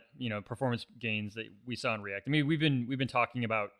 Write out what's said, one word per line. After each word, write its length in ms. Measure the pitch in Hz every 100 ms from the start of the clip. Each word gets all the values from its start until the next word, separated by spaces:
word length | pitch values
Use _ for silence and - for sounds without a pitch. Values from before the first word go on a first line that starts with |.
| - -
you 120 | 123
know, 120 | 104
performance 440 | - 117 131 120 - -
gains 340 | 117 107 104 113
that 100 | 107 104 120
we 100 | 120
saw 180 | 127 110
in 60 |
React. 260 | 101 98 135
I 40 |
mean, 160 | 151 143
we've 120 | 160
been, 260 | 156 131 120
we've 120 | 135
been 80 | 131
talking 360 | 123 117 127
about 280 | 113 110 104